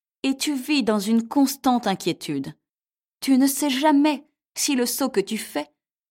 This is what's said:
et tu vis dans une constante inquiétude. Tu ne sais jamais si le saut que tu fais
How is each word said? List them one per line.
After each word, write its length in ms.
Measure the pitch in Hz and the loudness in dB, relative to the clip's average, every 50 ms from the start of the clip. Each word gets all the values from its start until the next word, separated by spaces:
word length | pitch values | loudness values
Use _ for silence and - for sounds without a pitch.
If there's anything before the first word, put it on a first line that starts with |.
| _ _ _ _ - | _ _ _ _ -4
et 140 | 269 269 | -4 -2
tu 180 | 269 - 302 294 | -2 -2 -4 -4
vis 300 | 262 254 - 302 277 220 | -4 -2 0 0 0 2
dans 160 | 220 214 208 | 2 0 0
une 260 | 196 214 226 226 226 | 0 0 0 0 0
constante 640 | 226 - 285 277 269 - - - 262 247 233 - 208 | 0 0 2 2 2 0 -2 0 0 0 2 0 -2
inquiétude. 680 | 190 - - 175 156 - - - 147 139 139 156 151 - _ _ _ _ _ _ _ _ _ _ _ _ | -2 -2 -2 -4 -4 -4 -6 -6 -6 -6 -6 -8 -12 -16 _ _ _ _ _ _ _ _ _ _ _ _
Tu 200 | - 269 269 254 | 0 2 4 4
ne 100 | 269 277 | 4 4
sais 200 | 277 - 302 294 | 2 0 -2 -2
jamais 600 | 254 262 302 311 285 277 285 311 285 - - _ _ _ _ _ _ | 0 2 2 4 4 4 4 2 2 -2 -6 _ _ _ _ _ _
si 200 | - - - 285 | -4 -2 -2 0
le 100 | 247 240 | 0 0
saut 220 | 240 - - 277 254 | -2 -2 -2 -4 0
que 100 | - 196 | 0 -2
tu 200 | 196 - 220 208 | -2 -2 -6 -8
fais 300 | - - - 294 302 - _ _ _ _ _ _ _ _ | -8 -8 -8 -10 -10 -10 _ _ _ _ _ _ _ _